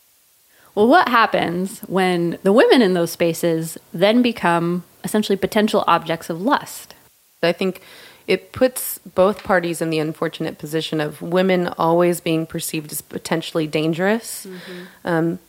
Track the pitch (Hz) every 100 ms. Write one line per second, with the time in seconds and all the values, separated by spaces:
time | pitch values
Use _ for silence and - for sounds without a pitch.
0 | _ _ _ _ _ _ _ 202 226 349
1 | - 233 214 180 170 170 190 - - 185
2 | 185 175 170 - 196 220 480 294 196 180
3 | 170 - 170 165 175 160 160 - _ 165
4 | 202 240 247 220 175 170 170 180 - _
5 | 185 214 208 196 185 214 214 208 - 170
6 | 160 165 - 165 220 294 - - - -
7 | _ _ _ - 170 175 190 - - -
8 | - - - 190 - - 254 - - -
9 | 180 - 190 208 - 185 170 160 165 156
10 | 156 160 165 - 160 - 147 160 156 156
11 | 151 151 175 180 185 180 175 - 165 170
12 | 175 170 170 160 160 170 - 160 151 156
13 | - - - 165 - 170 156 156 156 160
14 | 190 226 - - 190 180 185 180 185 -
15 | - 165 165 180